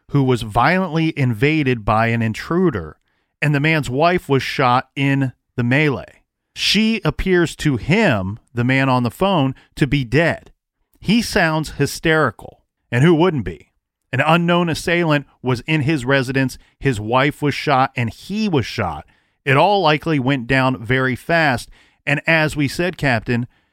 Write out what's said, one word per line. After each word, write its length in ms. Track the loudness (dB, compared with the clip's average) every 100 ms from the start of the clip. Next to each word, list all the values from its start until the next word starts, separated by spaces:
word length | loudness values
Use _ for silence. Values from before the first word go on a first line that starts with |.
| _
who 140 | 0
was 180 | 2 0
violently 760 | -2 0 2 2 0 0 0 0
invaded 680 | -2 0 0 0 0 -2
by 240 | 0 0 2
an 140 | 0
intruder, 760 | -2 -4 -4 0 0 0 -8 -14 _ _ _ -4
and 140 | 0
the 60 | 2
man's 280 | 2 0 -2
wife 400 | 0 0 0 0
was 140 | 0
shot 480 | 0 0 2 2 -2 -2
in 360 | 0 0 -2 -6 _
the 80 | -4
melee. 600 | 0 2 2 -2 -8 -20 _ _ _ -6
She 440 | 0 2 2 0
appears 500 | -2 -2 2 2 2 0
to 200 | -2 -2
him, 640 | 0 2 2 0 -2 -8 _
the 120 | -2
man 240 | 0 2 2
on 160 | 0
the 80 | 0
phone, 420 | -2 0 2 0 -4 _ -4
to 100 | 0
be 160 | 0
dead. 480 | 0 0 0 -2 -10 _ _ _ _ _
He 240 | 0 0
sounds 520 | 0 0 0 0 -4
hysterical, 880 | -4 -4 -2 0 2 0 -2 -16 -20 _ _ -4
and 140 | 2
who 100 | 4
wouldn't 300 | 6 2 0
be? 260 | -6 -10 _ _ _ _ _
An 80 | -2
unknown 440 | 2 2 2 0 0
assailant 580 | -4 -2 -2 0 -2 -4 _
was 180 | -4 -4
in 180 | -2 -2
his 240 | 0 -2
residence, 520 | 0 0 0 -2 -2 -4 _ -6
his 220 | -4 -2
wife 420 | 0 2 2 0
was 100 | -2
shot, 380 | -2 0 0 0 -2
and 140 | -4
he 380 | -6 -8 -4 0
was 160 | 0
shot. 400 | -2 -4 -6 -8 -14 _ _ _
It 120 | -2 2
all 260 | 2 2
likely 380 | 2 0 0 -2
went 260 | 0 -2 0
down 340 | 0 0 -2
very 360 | -2 0 0 -4
fast, 520 | -2 0 2 -2 -6 -20 _ _ -4
and 140 | -2
as 300 | 0 2 2
we 140 | 0 -2
said, 280 | -2 -4 -2
Captain, 520 | -2 0 0 -2 -4 _ _